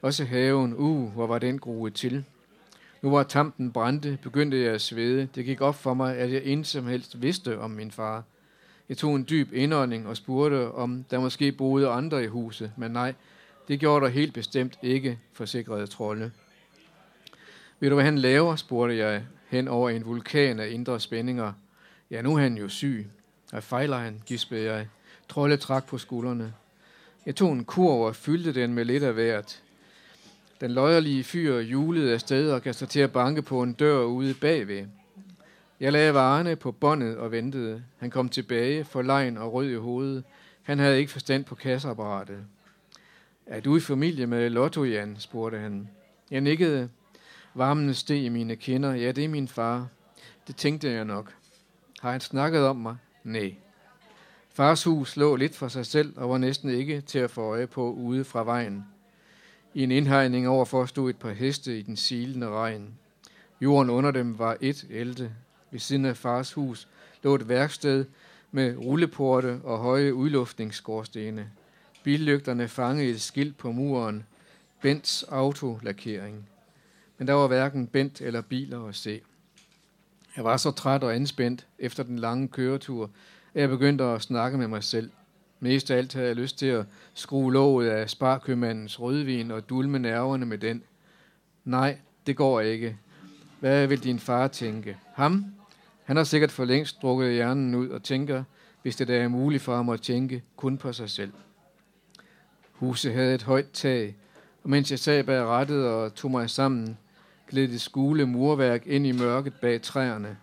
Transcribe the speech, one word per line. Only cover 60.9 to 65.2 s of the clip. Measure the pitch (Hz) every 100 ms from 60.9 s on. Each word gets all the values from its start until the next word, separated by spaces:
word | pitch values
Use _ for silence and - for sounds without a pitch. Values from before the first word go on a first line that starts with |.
| - 131
et | 110
par | 117
heste | 104 127 139 - 113
i |
den | 104 107
silende | - 123 120 127 117
regn. | 107 113 107 104 110 _ _ - _ _ _
Jorden | 131 139 127
under | 120 143
dem | 131 120 110
var | 113 113
et | 135 143 -
elte. | 113 120 127